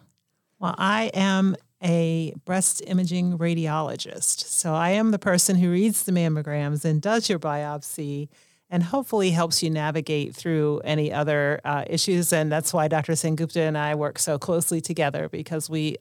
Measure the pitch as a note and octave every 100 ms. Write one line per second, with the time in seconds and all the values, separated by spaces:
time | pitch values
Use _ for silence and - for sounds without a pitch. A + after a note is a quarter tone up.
0 | _ _ _ _ _ _ F#3 - F#3+ G#3+
1 | A3 - G3 F#3+ F#3+ - _ _ F3+ E3+
2 | E3 E3 D#3+ D3+ - F#3 F3+ - - F#3
3 | F3+ F3+ F3+ F3 E3+ E3 D#3+ D#3 D3 B2+
4 | - - - - - - E3+ D#3 E3+ G3+
5 | A3+ G3+ G#3 F3+ - F#3 F3+ F3 A3 G#3
6 | - F3+ E3 D3+ D3 D3 C#3+ D3 E3 D#3
7 | G3 A3+ A3 F3 D#3 D3 D3 D3 - -
8 | D3 C#3+ D3 _ _ _ _ F3+ E3+ C4+
9 | C4 A3 F#3 E3+ E3 - E3 D#3 D3+ D#3
10 | D3+ D3+ C#3 - E3+ D#3+ D3+ D3 - D#3
11 | D3+ C3 D3+ D3 C#3+ D3+ - C#3+ - E3
12 | - F3+ E3 E3+ D#3 D3+ - F3 D#3 D#3
13 | C#3+ D#3+ D#3+ D#3 E3 E3+ D#3 D3+ D3 D3+
14 | D3 - - C#3+ - E3+ - E3 D#3+ E3+
15 | D3 D3 D#3 E3+ - D#3 D#3 D#3 D3+ -